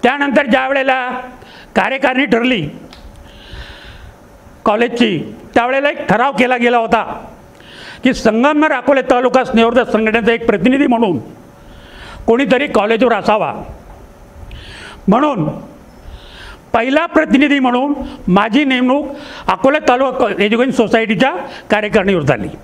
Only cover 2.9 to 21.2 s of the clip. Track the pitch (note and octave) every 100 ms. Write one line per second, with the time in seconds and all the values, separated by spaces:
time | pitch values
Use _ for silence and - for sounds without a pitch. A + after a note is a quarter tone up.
2.9 | - - - - - - - - - -
3.9 | - - - - - - - - G#3+ A#3+
4.9 | A#3 A#3 E3+ A2 - - - A#3+ C4+ C#4+
5.9 | C#4+ - G3+ C4 C#4 B3 B3+ A#3+ A#3+ A3+
6.9 | A#3 F#3+ - - - - - - - -
7.9 | - B3 C4 A3+ A3 C4 D4+ D#4 C#4 B3
8.9 | C4+ C4 B3 B3 A#3 B3 A3+ A3+ A#3+ A#3+
9.9 | G#3+ A3 A3 A3 A#3 A#3 G#3 A3 C4+ C#4+
10.9 | A#3 A3+ D3+ - - - - - - -
11.9 | - - - - A3+ C#4 B3 C#4+ A3+ G3+
12.9 | A3+ B3 A3 E3+ G#3+ D#3 G#2+ - - -
13.9 | - - - - - - - - - -
14.9 | - - G#3+ D4+ B3 D#3 - - - -
15.9 | - - - - - - - - A3+ A#3+
16.9 | C#4+ E4 E4 D#4 C4 C#4+ C#4+ B3+ B3 C#4
17.9 | C#4+ - - - F#3 G#3+ A3 D4 C4 B3+
18.9 | C#4 D4+ - - - - - C4+ D4+ D4+
19.9 | B3 C4 B3+ A3+ F3 G#3 A3 C4 - G#3+
20.9 | A3+ A3 A3